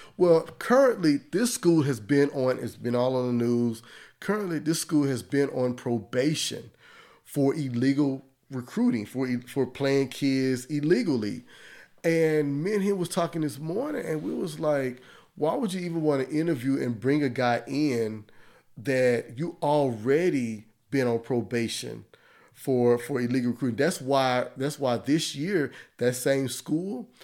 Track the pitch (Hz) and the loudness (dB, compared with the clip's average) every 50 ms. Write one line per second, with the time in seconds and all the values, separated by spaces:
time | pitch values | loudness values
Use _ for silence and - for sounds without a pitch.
0 | - - - - 180 175 165 160 165 - - - - - 240 262 277 254 220 214 | -20 -10 -2 2 6 6 6 6 4 0 -8 -8 -2 2 6 6 6 6 4 4
1 | 175 156 143 139 - - - 185 247 226 - - - 175 170 160 139 143 135 107 | 2 2 2 2 0 -2 -2 0 0 0 0 0 2 4 4 6 4 2 0 -2
2 | 104 101 143 143 139 143 143 143 127 127 127 - - 117 - - 107 120 120 123 | 0 2 4 4 4 4 2 0 0 0 0 0 -2 -8 -8 -6 -4 -2 0 2
3 | 123 127 131 127 127 123 120 120 120 120 120 120 120 120 113 110 - - - - | 2 2 2 0 0 0 0 0 2 2 2 2 2 0 -2 -4 -10 -20 -20 -20
4 | - - _ - - - 202 214 208 180 165 147 131 147 165 156 - - 165 151 | -20 -20 _ -10 -4 -4 -2 -2 -2 -4 -4 -4 -2 -2 -2 -2 -2 0 2 2
5 | 147 139 131 117 95 - - 139 143 135 - 135 127 127 120 123 - 127 120 117 | 2 2 0 -2 -4 -2 0 0 0 0 0 -2 -2 -2 -2 -4 -4 -2 -2 -2
6 | 104 - - 127 127 151 160 - - - 117 110 - 120 - _ _ - - - | -2 -2 -2 0 2 2 0 -2 -4 -6 -6 -8 -12 -16 -20 _ _ -20 -20 -20
7 | - - - _ _ - - 147 139 139 135 160 143 131 123 117 123 135 139 139 | -20 -20 -20 _ _ -8 -2 0 2 2 2 0 -2 -4 -2 0 0 2 2 2
8 | 151 139 131 131 - _ _ _ _ - 135 127 123 123 - 208 240 240 127 113 | 2 0 0 -4 -8 _ _ _ _ -12 -12 -12 -10 -6 -4 0 0 0 0 0
9 | 104 101 - 127 135 127 123 120 - - - 139 131 127 - - 139 135 139 139 | -4 -6 -6 -4 -2 -2 -2 -4 -6 -6 -4 -2 -2 -2 -2 -2 0 2 2 2
10 | 139 127 - - 143 139 135 135 131 131 131 123 123 - 156 147 143 151 175 240 | 0 0 -4 -2 -2 0 0 2 0 0 0 -2 -4 -4 -4 -2 2 2 2 2
11 | 240 175 139 120 107 104 101 101 - - - - - - - - - - _ - | 2 2 0 0 0 -2 -6 -8 -10 -16 -20 -20 -20 -20 -20 -20 -20 -20 _ -4
12 | - 170 165 165 165 156 156 151 147 143 139 139 156 196 214 202 190 202 202 190 | 0 0 2 4 4 2 2 2 0 0 -2 -2 -2 -2 0 0 0 0 0 0
13 | 175 - - 180 170 165 - 170 156 147 123 131 151 160 170 214 269 302 302 269 | -2 -4 -2 -2 -2 -2 -2 -2 -4 -4 -4 -6 -8 -6 -4 -4 -4 -4 -4 -6
14 | - - 160 156 165 190 240 240 214 175 151 151 160 151 147 139 135 127 123 123 | -4 -4 -4 -4 -4 -6 -6 -4 -6 -6 -6 -4 -2 0 0 0 0 -4 -6 -8
15 | - - - - - _ _ - 143 156 180 294 262 202 180 185 175 175 165 165 | -14 -20 -20 -20 -20 _ _ -4 -2 -2 -2 0 -2 -4 -4 -4 -6 -4 -4 -2
16 | 156 151 147 135 131 127 147 151 160 170 165 127 117 135 135 135 135 123 120 107 | 0 0 2 0 0 -2 -2 -2 0 0 0 -2 0 -2 -2 0 -2 -2 -4 -2
17 | 101 131 143 151 147 135 120 131 127 120 120 - - - 139 139 151 147 127 117 | 0 0 2 2 2 0 0 0 0 0 0 0 -2 -4 -4 -2 0 0 0 0
18 | 113 107 110 107 107 - - - - - - _ _ _ - - 110 127 131 131 | -2 -4 -6 -8 -14 -18 -20 -20 -20 -20 -20 _ _ _ -18 -10 -4 -2 2 2
19 | 127 123 120 113 113 - 123 117 156 170 - - - 147 151 151 143 131 117 107 | 4 4 2 2 -2 -6 -8 -8 -8 -8 -6 -4 -2 0 2 2 2 0 0 -2
20 | 107 127 139 156 180 185 156 139 120 113 110 104 107 - _ _ _ - - 139 | 0 2 2 4 4 2 0 0 0 -2 -6 -8 -12 -18 _ _ _ -4 -2 0
21 | 127 120 117 117 117 - 131 120 110 98 123 117 117 110 - - - 120 113 113 | 2 2 0 0 -2 -2 -2 -2 -2 -2 -2 -2 -2 -2 -4 -6 -8 -10 -10 -12
22 | 104 _ _ - _ _ _ _ _ _ _ - - - 131 123 120 120 120 120 | -14 _ _ -20 _ _ _ _ _ _ _ -8 -2 0 2 4 4 4 4 2
23 | 120 - 143 123 123 120 123 131 120 120 117 - 143 127 113 101 135 165 190 - | 0 -4 -4 -2 -2 0 0 0 0 -2 -2 -2 -2 -2 0 0 0 0 0 -2
24 | 139 127 139 135 131 127 123 127 127 - - - 131 143 147 - 139 127 120 113 | -2 0 2 2 2 2 2 0 -2 -4 -6 -6 -4 -4 -4 -2 -2 0 0 0
25 | - 139 147 160 156 - - 139 147 185 208 175 139 123 - - - - _ - | 0 0 0 0 0 -2 -6 -6 -4 -2 -2 -2 -2 -4 -6 -12 -20 -16 _ -2
26 | 120 123 123 123 - 147 139 135 135 123 - - - - 151 160 180 196 214 247 | 0 0 0 0 0 0 2 2 0 -2 -4 -6 -6 -4 -4 -2 -2 -4 -8 -10
27 | 220 - _ - | -10 -14 _ -20